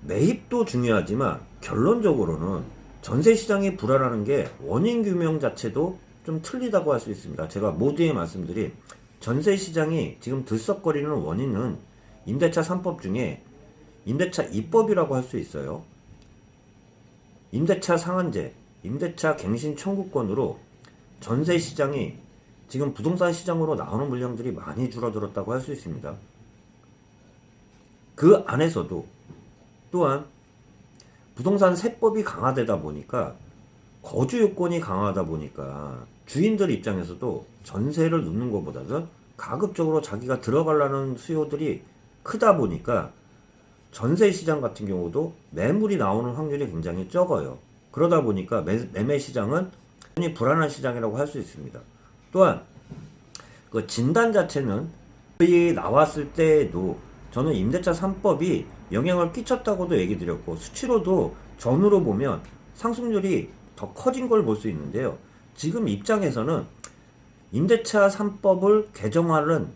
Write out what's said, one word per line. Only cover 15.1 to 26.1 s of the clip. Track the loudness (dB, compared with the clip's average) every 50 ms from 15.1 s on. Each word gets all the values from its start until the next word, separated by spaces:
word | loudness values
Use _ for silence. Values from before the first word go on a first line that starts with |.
| 0
할 | -2 -2
수 | -4 -6 -8
있어요. | -8 -6 -8 -8 -8 -6 -8 -10 -10 -16 -20 _ _ -20 -20 -20 -20 -20 -20 -20 _ -20 _ _ _ _ _ _ _ _ _ _ _ -20 _ _ _ _ -20 -20 _ _
임대차 | -4 -2 2 2 2 0 2 0 0 0
상한제, | 2 0 -2 -2 -2 -2 -2 -4 -6 -6 -10 -16 -20 _ _ _ -10
임대차 | -8 -6 -4 -4 -4 -6 -2 0 0 0
갱신 | 0 -2 -2 -2 -2 -2 -4 -6 -6
청구권으로 | -4 -4 -4 -4 -4 -4 -2 -2 -2 0 0 0 -2 -2 -4 -8 -16 _ _ -20 -20 -20 -20 -20 -20 -20 -20 -18
전세 | -6 -2 0 0 2 2 2 0
시장이 | 0 -2 -2 -2 -2 0 0 -2 -4 -6 -8 -12 -18 -20 -20 -20 _ _ -20 _ -20 -10
지금 | -4 -2 -2 -2 -4
부동산 | -2 -2 -2 0 2 2 0 0
시장으로 | -2 -4 -2 0 0 0 0 0
나오는 | -2 -4 -4 -4 -4 -2 -2
물량들이 | -2 -4 -4 -4 -6 -6 -6 -6
많이 | -6 -8 -8 -10 -6 -4 -4 -4
줄어들었다고 | -4 -4 -4 -4 -4 -4 -6 -6 -6 -6 -6 -4 -4
할 | -6
수 | -4 -6
있습니다. | -10 -10 -8 -10 -10 -10 -10 -10